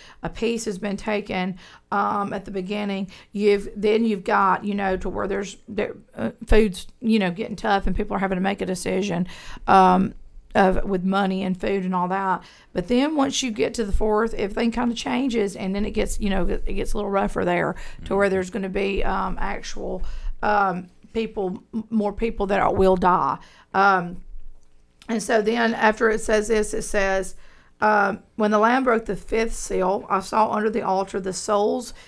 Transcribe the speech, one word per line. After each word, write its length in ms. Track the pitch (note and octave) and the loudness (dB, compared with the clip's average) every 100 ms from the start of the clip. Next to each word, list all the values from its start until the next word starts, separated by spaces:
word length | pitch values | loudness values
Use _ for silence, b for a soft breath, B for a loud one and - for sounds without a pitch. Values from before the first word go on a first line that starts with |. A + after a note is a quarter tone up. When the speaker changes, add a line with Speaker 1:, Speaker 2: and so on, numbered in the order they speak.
| B B | B B
Speaker 1:
A 80 | E3 | -10
peace 360 | - A3+ A3+ A3+ | -4 -2 -2 -4
has 120 | F#3 | -6
been 200 | G#3 G3+ | -6 -6
taken, 600 | A3 G#3 G#3 F#3 F#3+ F#3 B B _ | -4 -4 -4 -4 -4 -6 B B _
um, 400 | G3+ G#3 G#3 G3+ | -2 0 0 -2
at 140 | G3 G3+ | -6 -6
the 60 | |
beginning. 580 | G3 F#3 G#3 G3+ G3 F#3+ B B | -8 -6 -4 -4 -4 -6 B B
You've, 380 | G3+ G#3 G3+ G3+ G#3 | 0 4 4 0 -2
then 300 | G#3 A3+ A3+ | 2 2 2
you've 180 | F#3+ | 0
got, 400 | G#3 G3+ F#3+ F#3 | 0 2 2 2
you 120 | G#3 G3+ | 0 -2
know, 220 | G3 F#3 | 0 -2
to 120 | - | -2
where 180 | - G3+ | -4 -4
there's, 300 | G3 G3 - - | -4 -6 -12 -8
there, 280 | G3 - - - - | -4 -4 -6 -14 -6
uh, 140 | A3+ - - | -6 -6 4
food's, 400 | A3 G#3+ - - - | 6 6 0 -12 -4
you 160 | A3+ A3 | 2 2
know, 140 | F#3 | 2
getting 240 | E3+ - - | -2 -8 -4
tough 320 | A3 G3 G3+ | 0 0 2
and 80 | F#3 | 0
people 200 | G#3 G3 | -2 -2
are 40 | |
having 160 | F#3+ F#3 | 0 0
to 60 | |
make 200 | F#3+ G3 | 0 -2
a 60 | F#3 | -4
decision. 600 | F3+ F#3 F#3 G3+ F3 F3+ B B B - | -4 -2 -2 0 -2 -4 B B B 4
Um, 480 | F#3+ F#3 F#3 F#3+ - - - - G#3+ | 6 8 6 2 -4 -16 -20 -2 2
of, 280 | F#3+ F#3+ | 4 4
with 200 | G3+ F#3 | 0 0
money 400 | F#3 G3 F#3+ F#3+ | 0 0 0 -2
and 160 | F#3+ F#3 | -4 -2
food 260 | G#3+ G3 F#3 | -2 -2 0
and 80 | |
all 140 | F3+ F3+ | -2 0
that. 360 | G3 F#3+ F3 B B B | 0 0 -2 B B B
But 140 | F#3 F3+ | -6 0
then 280 | B3 D4 D4+ | 2 2 2
once 280 | C#4 C#4 | 0 0
you 80 | B3+ | -4
get 220 | G#3 A3+ A#3 | -2 -2 -2
to 100 | G#3 | 0
the 60 | |
fourth, 420 | - G#3+ G#3+ A3+ | 2 4 2 0
everything 380 | - G3 A3+ A#3 | -2 -4 0 -2
kinda 240 | A#3 A#3+ A3+ | 0 -2 -2
changes, 600 | - B3 C#4 A3+ G3 - | -2 -2 0 0 -2 -4
and 200 | F#3 G3+ | -4 -2
then 100 | G#3 | -2
it 60 | |
gets, 280 | G#3 G3+ - | 0 0 0
you 100 | G3+ | 0
know, 180 | F#3+ F3 | 2 2
it 260 | - - | 2 0
gets 200 | F#3 - | 0 0
a 40 | G#3 | 0
little 140 | G3+ | 0
rougher 340 | G3 G3+ - F3+ | 0 0 0 0
there 300 | F3 D#3+ B B B - | 2 0 B B B -2
to 100 | G3 | 2
where 100 | G3+ | 2
Speaker 2:
Mm-hmm. 60 | |
Speaker 1:
there's 160 | F#3+ F#3 | 2 -2
gonna 200 | F#3+ F#3+ | -6 -4
be, 340 | G3 G3 G3 | -2 -2 0
um, 340 | G3 F#3+ F#3 F#3 | 0 0 -2 -2
actual, 640 | G3 - - G3+ F#3+ F#3 B B B - | -4 -4 -8 -8 -6 -4 B B B -2
um, 460 | G#3 G#3 F#3+ F3+ F3+ - - | 0 2 2 -2 -8 -18 -8
people, 500 | A3 A3 A3 F#3 F#3+ - | -6 -4 -4 -4 -6 -8
m-, 100 | A3 - | -8 -2
more 240 | A3 G#3 | 0 0
people 340 | G3+ A3+ - G3 | -2 -4 -2 0
that 120 | G3 | 2
are, 140 | - | 2
will 220 | - F#3+ F#3 | 4 6 6
die. 420 | F#3 F3 C#3 D3+ B B B | 4 4 2 -2 B B B
Um, 500 | F#3+ G3 F#3+ F3 F3 - - - - - - _ _ - | 2 4 4 0 -10 -10 -10 -10 -12 -18 -20 _ _ -4
and 140 | A3+ | -4
so 200 | G#3+ A3+ | 2 2
then 320 | G#3 A#3+ A3+ | 2 2 2
after 360 | A3+ A3 G#3+ A3+ | 4 2 4 2
it 100 | G#3+ | 2
says 260 | - G#3+ G#3+ | 2 0 2
this, 260 | G#3+ G#3 | 0 0
it 100 | F#3+ | -4
says, 520 | - G#3 G3 F#3+ F#3 b b b b _ | -2 0 0 0 -4 b b b b _
um, 380 | G#3+ G#3 G3 A3 - - | 2 4 2 -2 -8 0
"When 160 | G#3 | 2
the 80 | G#3 | 4
Lamb 240 | A3 C4 | 4 4
broke 220 | B3+ A3+ A3+ | 2 0 -2
the 100 | F3+ | -8
fifth 380 | - A3+ A3+ - | -2 -2 0 -4
seal, 500 | - F#3 F#3 G3+ - | -4 0 0 -2 -2
I 100 | F#3+ | -2
saw 320 | F#3+ G#3+ A3+ | 0 0 0
under 180 | G#3 A3 | 0 0
the 120 | G#3+ | -2
altar 380 | - F#3+ F#3+ G3+ | 0 -2 -2 -4
the 140 | F#3 | -4
souls 600 | F#3 - G#3 G#3+ B3+ B3 B | -6 0 2 2 0 -6 B